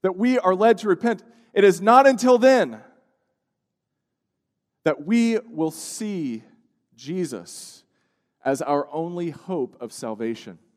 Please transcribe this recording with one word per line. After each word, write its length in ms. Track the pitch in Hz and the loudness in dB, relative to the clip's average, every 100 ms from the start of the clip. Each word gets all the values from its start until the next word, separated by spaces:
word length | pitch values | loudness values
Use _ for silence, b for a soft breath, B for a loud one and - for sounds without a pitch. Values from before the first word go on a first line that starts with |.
that 160 | 190 185 | -4 0
we 220 | 240 254 | 0 2
are 160 | 185 185 | 2 4
led 220 | 226 226 | 4 2
to 80 | 208 | 0
repent. 360 | 170 233 226 - b b | 0 0 -4 -10 b b
It 100 | - | 4
is 180 | 202 165 | 4 4
not 260 | 202 247 269 | 6 6 6
until 300 | 254 254 247 | 4 2 4
then 440 | 254 254 147 110 - _ _ _ _ _ _ _ _ _ _ _ _ _ _ _ _ _ _ _ | 6 4 0 -6 -20 _ _ _ _ _ _ _ _ _ _ _ _ _ _ _ _ _ _ _
that 220 | 160 147 147 | -6 -6 -2
we 340 | 233 233 220 | 0 0 -2
will 320 | 226 156 160 | -6 -6 -6
see 720 | 151 - - 220 190 143 113 - _ _ _ _ 117 | -6 -16 -12 -8 -6 -8 -10 -14 _ _ _ _ _
Jesus 880 | 131 185 165 110 85 - - - _ _ _ _ _ _ | -10 -8 -8 -10 -14 -20 -20 -20 _ _ _ _ _ _
as 180 | 135 135 | -6 -4
our 280 | 131 143 143 | -2 -4 -4
only 380 | 151 165 175 170 | -10 -10 -8 -10
hope 480 | 143 - 180 127 _ | -12 -10 -8 -8 _
of 140 | 117 | -16
salvation. 680 | - 120 107 113 110 - 85 _ | -12 -12 -8 -8 -10 -14 -20 _